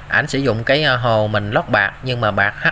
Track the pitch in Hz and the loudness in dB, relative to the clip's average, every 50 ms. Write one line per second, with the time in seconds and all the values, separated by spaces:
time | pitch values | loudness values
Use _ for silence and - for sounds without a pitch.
0 | - - - 107 131 - - 135 139 123 107 113 117 - 135 151 156 139 127 120 | -8 -2 0 0 0 0 -2 0 0 0 0 0 0 0 2 2 2 2 0 2
1 | 123 120 113 107 107 107 107 104 104 101 117 156 170 - 120 104 98 98 - - | 2 2 2 2 2 0 0 -2 -2 0 -2 -2 0 0 0 2 2 0 -2 -6
2 | - 127 123 120 117 104 101 101 98 104 - - - 165 | -6 -6 -4 -2 0 0 2 2 0 0 0 -2 -2 -4